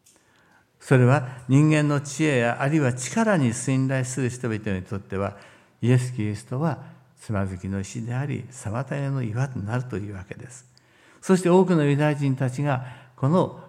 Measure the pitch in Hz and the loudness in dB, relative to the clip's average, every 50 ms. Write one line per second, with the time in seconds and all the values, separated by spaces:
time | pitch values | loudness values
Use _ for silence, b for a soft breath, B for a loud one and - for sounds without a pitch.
0 | _ b b b b b b b b b b b b b b _ - - 143 127 | _ b b b b b b b b b b b b b b _ 0 4 6 6
1 | 123 120 131 151 127 B B B B - 127 143 151 156 156 151 147 147 147 143 | 8 8 6 4 2 B B B B 2 4 6 6 6 4 4 2 2 0 0
2 | 143 - - - 156 156 139 123 117 120 120 - 139 139 156 160 143 123 123 127 | -2 -4 -4 -2 0 2 2 2 2 2 0 0 0 0 2 2 2 2 0 -2
3 | - - - 226 226 220 202 165 135 117 110 - - - 131 131 131 131 135 131 | -4 -4 -2 0 2 2 2 2 2 0 0 -2 -2 -2 0 0 0 0 0 -2
4 | 127 127 - 147 131 120 123 - - 120 110 104 104 110 95 92 87 - 107 98 | -2 -4 -4 -2 -2 -2 -4 -4 -4 -4 -4 -2 -2 -4 -4 -4 -4 -6 -8 -8
5 | - - 98 95 98 95 98 B B B B B B B B B - 117 127 127 | -8 -6 -4 -4 -4 -4 -4 B B B B B B B B B 2 4 4 4
6 | 127 - - - 107 104 104 101 - - 127 127 160 165 147 - - - - - | 2 0 -6 -6 -4 -4 -6 -8 -10 -8 -6 -4 -2 -2 -4 -4 -8 -16 -20 -20
7 | _ _ _ _ - - 110 98 98 92 92 92 - 95 98 98 95 - - 117 | _ _ _ _ -8 -4 -2 -2 -2 -4 -6 -8 -8 -6 -6 -6 -6 -8 -10 -10
8 | 113 117 123 127 143 - 120 - - - - - - - 104 120 135 - - 143 | -8 -6 -6 -6 -4 -4 -6 -8 -8 -12 -16 -12 -10 -8 -6 -6 -6 -6 -6 -6
9 | 139 139 139 135 123 110 101 120 135 139 127 104 98 104 113 127 123 123 - 92 | -4 -4 -4 -4 -4 -4 -4 -4 -4 -4 -4 -6 -6 -4 -4 -6 -6 -6 -8 -8
10 | 104 101 101 95 90 - - - - - - - - _ b b b b b b | -8 -8 -10 -12 -12 -14 -14 -16 -16 -18 -20 -20 -20 _ b b b b b b
11 | b b b b b - 190 180 185 175 175 190 190 180 180 160 147 143 143 139 | b b b b b 2 2 4 4 6 6 6 6 6 4 4 4 4 2 2
12 | 151 151 151 143 143 139 131 127 135 123 123 - 143 147 135 123 B B B B | 2 2 2 2 0 0 0 0 -2 -4 -2 -2 -2 -2 -2 -2 B B B B
13 | B B B - 131 131 165 185 147 - - - - | B B B -2 0 2 2 2 2 0 -2 -10 -20